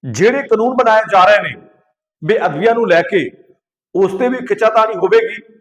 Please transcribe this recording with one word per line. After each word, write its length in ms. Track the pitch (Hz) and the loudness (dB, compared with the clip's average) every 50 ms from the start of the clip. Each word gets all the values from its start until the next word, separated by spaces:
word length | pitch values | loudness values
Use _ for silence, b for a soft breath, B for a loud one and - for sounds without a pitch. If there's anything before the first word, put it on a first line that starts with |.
| - 139 | -12 -10
ਜਿਹੜੇ 300 | 113 110 175 220 247 277 | -4 0 0 2 2 0
ਕਾਨੂੰਨ 360 | 269 - 226 214 220 247 262 247 | -2 -2 -2 0 0 -2 0 0
ਬਣਾਏ 240 | 254 233 220 220 220 160 | 2 2 2 2 0 2
ਜਾ 140 | 202 185 180 | 2 4 4
ਰਹੇ 140 | 196 208 202 185 | 6 4 2 0
ਨੇ 180 | 156 117 - - - _ _ _ _ _ _ _ _ _ _ - | -4 -10 -12 -18 -20 _ _ _ _ _ _ _ _ _ _ -4
ਬੇਅਦਬੀਆਂ 480 | 156 214 - 160 180 143 147 185 226 226 | -2 -2 0 0 -4 -4 0 0 0 0
ਨੂੰ 160 | 233 233 202 | 0 0 0
ਲੈ 120 | 175 165 | 2 0
ਕੇ, 280 | 170 170 - 190 143 107 - - _ _ _ _ _ _ _ _ _ _ _ | 0 0 -2 -4 -4 -4 -10 -16 _ _ _ _ _ _ _ _ _ _ _
ਉਸ 180 | 180 196 180 180 | -2 -2 -2 0
ਤੇ 160 | 190 254 247 | -2 -4 -4
ਵੀ 80 | 254 254 247 | -4 -4 -6
ਖਿੱਚਾਤਾਣੀ 480 | - 208 202 226 220 226 233 220 220 220 | -6 -4 0 0 0 2 2 0 0 -2
ਹੋਵੇਗੀ 640 | 185 180 190 202 226 220 - 214 214 - _ _ _ | -2 -2 2 2 2 2 0 -8 -12 -18 _ _ _